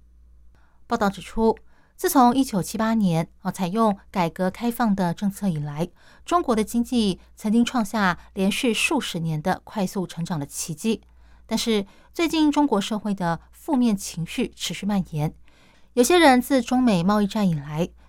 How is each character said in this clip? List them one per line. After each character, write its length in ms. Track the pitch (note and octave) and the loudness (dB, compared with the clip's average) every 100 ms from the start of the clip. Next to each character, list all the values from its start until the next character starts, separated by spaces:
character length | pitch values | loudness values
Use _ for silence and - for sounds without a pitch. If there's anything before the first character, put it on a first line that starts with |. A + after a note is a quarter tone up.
| - - - - - - _ - - | -20 -20 -20 -20 -20 -20 _ -20 -6
报 100 | A#3 | -2
道 120 | G3+ | -2
指 120 | F#3+ | -4
出， 360 | - - A3+ - - - _ - | -10 0 0 0 -6 -20 _ -4
自 120 | F#4 | 0
从 260 | C#4+ B3 | 6 6
一 80 | A#3+ | 4
九 200 | C4 G3 | 0 -2
七 160 | - G#3+ | -4 -2
八 160 | A3 | 0
年， 340 | A3+ G3 D#3+ E3+ - | 2 2 2 -2 -6
啊， 80 | F#3 | -8
采 160 | F#3 F3+ | -4 -2
用 320 | G#3+ A3+ G3 - | 2 0 0 -6
改 200 | G3 E3 | -2 -2
革 200 | D#3+ F#3 | -2 -4
开 200 | F#3 A#3+ | -2 -4
放 260 | A#3 A#3 G3 | -2 0 0
的 160 | F3+ | 0
政 180 | E3 G3+ | -2 -4
策 180 | G3 G3+ | -2 -4
以 100 | D#3 | -2
来， 320 | D3 C#3+ E3+ - - - | -4 -6 -6 -8 -20 -18
中 180 | - F4 | -2 0
国 140 | E4+ A3 | 2 0
的 80 | |
经 180 | G#3 A#3 | 0 -2
济 380 | A#3 A#3+ G#3 F3+ - - | 0 0 0 -2 -8 -10
曾 160 | A3 | 0
经 100 | A#3 | 2
创 220 | A#3+ B3+ | 2 0
下 340 | G#3 A3 F#3+ E3 - | -4 0 0 -2 -8
连 180 | - F#3+ | -2 -2
续 220 | G3+ B3+ | 0 0
数 260 | G#3+ - D4 | 0 0 -2
十 200 | - F3 | -2 -6
年 220 | D#3+ D#3 | -4 -2
的 200 | F3+ F3 | -2 -4
快 220 | - A3 F#3 | -6 -4 -4
速 200 | G3+ F3 | -4 -8
成 180 | - | -6
长 160 | E3+ E3 | -6 -6
的 60 | C#3+ | -6
奇 280 | - - | -10 -10
迹。 280 | D3+ A3 A3+ - - - - - | -6 -2 -4 -6 -20 -20 -20 -6
但 120 | A3+ | -4
是 280 | - G#3+ G3 - - | -2 -2 -4 -12 -16
最 120 | - E4 | -2 0
近 240 | D#4+ D4+ | 2 2
中 160 | D4 C#4+ | 4 2
国 140 | G3+ | 2
社 180 | G3+ G#3+ | -2 -4
会 160 | G#3+ | -4
的 260 | G3 F3 E3 - | -4 -2 -4 -8
负 240 | - - C4+ | -16 -2 2
面 180 | A#3+ | 2
情 300 | G3+ - - | 0 -4 -8
绪 260 | E3 - A3+ - | -8 -4 -6 -6
持 160 | - | -10
续 140 | F3 G3+ | -8 -2
蔓 180 | G3+ - | -2 -2
延， 240 | D3+ D#3 - - _ _ _ - | -4 -4 -6 -20 _ _ _ -8
有 100 | - | 0
些 160 | B3 F4 | 4 6
人 220 | D#4 B3 | 8 6
自 220 | B3 C#4 | 4 0
中 200 | A#3+ B3+ | 2 2
美 200 | B3+ F#3 | 2 2
贸 180 | F3 G#3 | 2 2
易 60 | G3+ | 0
战 200 | G#3+ G3 | 0 0
以 60 | |
来 380 | D#3 C#3+ D3+ F3+ - | 0 -4 -4 -4 -6